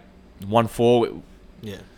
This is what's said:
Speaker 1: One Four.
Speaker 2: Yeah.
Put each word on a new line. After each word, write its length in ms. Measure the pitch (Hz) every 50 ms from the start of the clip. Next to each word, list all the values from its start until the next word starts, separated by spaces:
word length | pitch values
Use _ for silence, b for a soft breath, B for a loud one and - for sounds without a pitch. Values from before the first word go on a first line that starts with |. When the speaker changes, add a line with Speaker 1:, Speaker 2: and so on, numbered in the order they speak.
| - - _ - - - - - 98
Speaker 1:
One 200 | 98 107 117 117
Four. 540 | 107 - - 117 120 123 120 113 - - 87 - - - - - - - -
Speaker 2:
Yeah. 160 | 113 104 95 - 95 - -